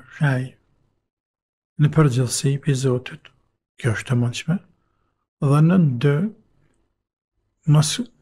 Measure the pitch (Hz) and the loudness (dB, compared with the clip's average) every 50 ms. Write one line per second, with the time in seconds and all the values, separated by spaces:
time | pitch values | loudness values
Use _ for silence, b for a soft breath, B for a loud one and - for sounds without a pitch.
0 | - - - - 156 143 131 127 131 127 - _ _ _ _ _ _ _ _ _ | -12 -14 -6 -2 -2 -2 0 -2 -6 -8 -14 _ _ _ _ _ _ _ _ _
1 | _ _ _ _ _ _ _ _ _ _ _ _ _ _ _ - 147 147 147 156 | _ _ _ _ _ _ _ _ _ _ _ _ _ _ _ 0 0 2 4 4
2 | 156 143 117 127 127 113 - - - 139 139 139 - 156 139 123 131 135 123 123 | 2 2 2 0 -2 -2 -4 -2 -2 -2 -2 -2 -2 -2 -2 0 0 -2 -2 -2
3 | 127 - - - _ - _ _ _ _ _ _ _ _ _ - - 113 107 - | -6 -10 -18 -18 _ -20 _ _ _ _ _ _ _ _ _ -6 -4 -4 -4 -4
4 | - - 127 120 120 120 123 - - - 165 202 _ _ _ _ _ _ _ _ | -4 -2 -2 -2 -2 -2 -4 -6 -6 -4 -6 -6 _ _ _ _ _ _ _ _
5 | _ _ _ _ _ _ _ - 160 135 143 151 156 165 180 190 170 143 123 120 | _ _ _ _ _ _ _ -4 0 2 2 4 4 4 4 4 2 2 0 0
6 | 131 143 143 151 185 220 - _ _ _ _ _ _ _ _ _ _ _ _ _ | 0 0 0 0 -2 -4 -8 _ _ _ _ _ _ _ _ _ _ _ _ _
7 | _ _ _ _ _ _ _ _ _ _ _ _ - 151 147 151 147 - - - | _ _ _ _ _ _ _ _ _ _ _ _ 0 2 4 4 4 2 -2 -6
8 | 247 - _ _ | -8 -10 _ _